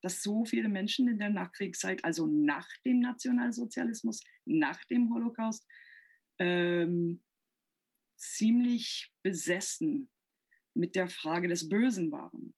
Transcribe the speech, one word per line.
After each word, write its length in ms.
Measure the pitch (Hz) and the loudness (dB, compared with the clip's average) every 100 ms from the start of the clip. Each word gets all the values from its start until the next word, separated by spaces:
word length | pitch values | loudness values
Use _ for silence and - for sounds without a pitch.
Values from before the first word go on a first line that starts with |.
dass 200 | 185 - | -6 -4
so 240 | 202 214 233 | -2 0 0
viele 240 | 233 220 | 0 0
Menschen 380 | 196 208 - 247 | 0 0 2 2
in 100 | 214 | 2
der 140 | 208 | 0
Nachkriegszeit, 760 | 202 175 - 196 - 185 185 170 | -2 -4 -6 -6 -4 -4 -2 -2
also 220 | 160 156 | 0 2
nach 400 | 151 147 147 170 - 254 | 4 4 2 -4 -4 2
dem 140 | 247 | 4
Nationalsozialismus, 1200 | 247 240 254 247 240 233 233 247 240 220 226 214 - _ - | 4 0 0 2 2 -2 -4 -4 -4 -2 -4 -4 -10 _ 0
nach 380 | 160 143 170 - | 2 2 -2 -2
dem 260 | 247 233 | 2 2
Holocaust, 560 | 233 233 226 226 220 - - - - - _ _ - | 2 -2 -2 -4 -4 -10 -20 -20 -20 -20 _ _ -2
ähm, 840 | 180 175 175 175 170 175 170 175 _ _ _ _ _ _ _ _ _ - | 0 2 2 2 2 2 0 -2 _ _ _ _ _ _ _ _ _ -16
ziemlich 960 | - - 220 240 247 240 - - - _ | -10 0 4 4 4 2 -2 -8 -10 _
besessen 880 | 190 170 165 180 - - 156 139 135 _ _ _ _ _ _ - | -4 -2 -2 -2 -2 -4 -2 -2 -6 _ _ _ _ _ _ -2
mit 200 | 175 190 | 0 0
der 140 | 180 | -2
Frage 380 | - 156 170 180 | -4 -4 -2 0
des 200 | 170 160 | -2 0
Bösen 440 | 202 254 196 160 | 2 2 2 -2
waren. 440 | 147 - - - | -4 -10 -14 -16